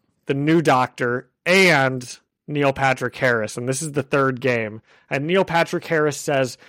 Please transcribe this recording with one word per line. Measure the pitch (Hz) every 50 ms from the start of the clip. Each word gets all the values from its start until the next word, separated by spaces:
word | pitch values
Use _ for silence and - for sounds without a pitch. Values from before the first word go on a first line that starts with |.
| _ _ _ _ _
the | - 139
new | 139 139 151 160 170
Doctor, | 151 151 135 127 127 120 - - 131 120 120 127 - _ _ _ -
and | 165 180 190 190 180 160 139 135 131 131 127 123 - - - _ _ _ _ _
Neil | - 147 147 143 139
Patrick | 135 135 139 135 131 - 131 120 -
Harris. | - 139 127 120 113 107 101 -
And | 123 120 127
this | 131 -
is | 160 156
the | 139 143
third | 127 - - 143 139 135 127 120
game. | 127 131 123 117 110 107 107 110 - _ _ _ _ -
And | - 139 143
Neil | 160 180 196 180
Patrick | 185 165 170 165 165 - 175 -
Harris | - 165 156 151 151 139
says, | - - - 147 135 131 120 - - -